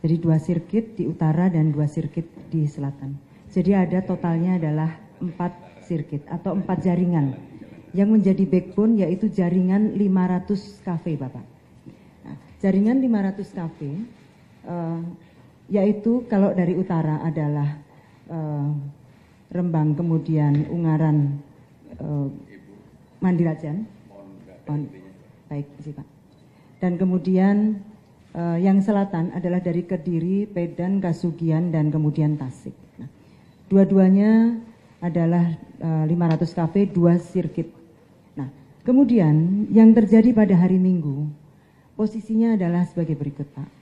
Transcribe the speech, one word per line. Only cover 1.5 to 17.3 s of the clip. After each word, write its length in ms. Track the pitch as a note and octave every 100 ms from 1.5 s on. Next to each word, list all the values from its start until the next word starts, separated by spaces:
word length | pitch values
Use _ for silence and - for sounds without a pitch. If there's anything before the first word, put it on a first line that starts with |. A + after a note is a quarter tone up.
dan 240 | E3+ D#3 D3
dua 80 |
sirkuit 400 | D3+ D#3 D#3+ - E3 - D3
di 160 | D#3+
selatan. 560 | D3 D3 C#3 C#3+ C#3 C#3 - - -
Jadi, 240 | - F3 G3
ada 240 | F3+ F3+
totalnya 560 | F#3 F3+ F3 E3 F3 F#3
adalah 480 | D#3+ D3+ D#3+ D#3+ - -
empat 640 | F3+ - F3 - - -
sirkuit 400 | - E3 D3 C#3+ -
atau 240 | E3 G3
empat 240 | G3 F#3 F#3
jaringan 560 | F#3+ F3 F3+ E3+ C#3 B2+ - - - - -
yang 160 | F3+ G3+
menjadi 400 | A3 F#3+ F#3 F#3
backbone, 560 | F#3 F3+ - A3 A3+
yaitu 240 | F3 F#3 A3
jaringan 720 | - F3 F3+ F#3 G3 G#3+ -
lima 320 | G3+ F#3+ F3+
ratus 480 | F#3 F#3+ G3+ - - -
kafe, 320 | E3+ - D3+
Bapak. 240 | C3 B2 - - _ - - - - _
Nah, 160 | - C#3+ - -
jaringan 400 | G3 G3 G#3 C4
lima 240 | C4 A3 G3
ratus 240 | G3 G3+
kafe, 480 | - E3 - C#3+ D3+ A#3+ - - _ _ -
eh, 380 | - F3 E3 E3 E3+ F3 - _ - _ -
yaitu 480 | G3 G3 G#3 A3+ A#3+ A#3+
kalau 240 | G3+ G3
dari 240 | F#3 F3 F#3
utara 400 | F#3 E3+ D#3 D3+
adalah, 560 | -